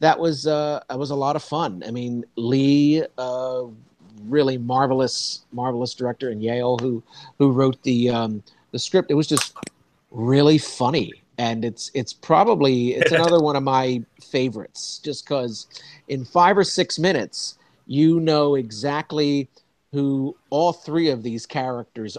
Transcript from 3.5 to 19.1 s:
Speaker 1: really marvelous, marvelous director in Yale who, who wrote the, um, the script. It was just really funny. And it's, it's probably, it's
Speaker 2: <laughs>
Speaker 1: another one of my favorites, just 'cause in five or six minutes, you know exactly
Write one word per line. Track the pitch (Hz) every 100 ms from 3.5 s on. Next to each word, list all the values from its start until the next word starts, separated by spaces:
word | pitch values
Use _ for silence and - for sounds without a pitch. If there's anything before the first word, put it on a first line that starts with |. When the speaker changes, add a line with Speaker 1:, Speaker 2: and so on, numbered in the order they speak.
| 127 120 113 _ _ 95 110 107
Speaker 1:
really | 147 135 127
marvelous, | 120 127 135 131 127 - - - -
marvelous | 120 123 120 123
director | - 123 113 131
in | 107
Yale | 113 123 123 123
who, | 127 117 - - - -
who | 139
wrote | 127 135 127
the, | 139 120 123
um, | 117 113 107 - _ _
the | 123
script. | - 185 -
It |
was | 147 156
just | 143 - - - - _ _ _
really | 117 117 139 151 156
funny. | - - 123 156 101 - _ -
And | 117 113
it's, | 117 110 -
it's | 139 113
probably, | - - 160 214 190 139 123 120
it's | 123 165
Speaker 2:
<laughs> | 165
Speaker 1:
another | 170 170
one | 151 143
of |
my | 135 131 131 123 - _
favorites, | - 135 131 107 - - - -
just | 151 135 -
'cause | 143 123 107 - - - - -
in | 135
five | 127 175 175 202
or |
six | 180 - 175 -
minutes, | 175 156 95 - - - _ _ -
you | 139 160 170
know | 160 151 147
exactly | 139 113 107 139 147 -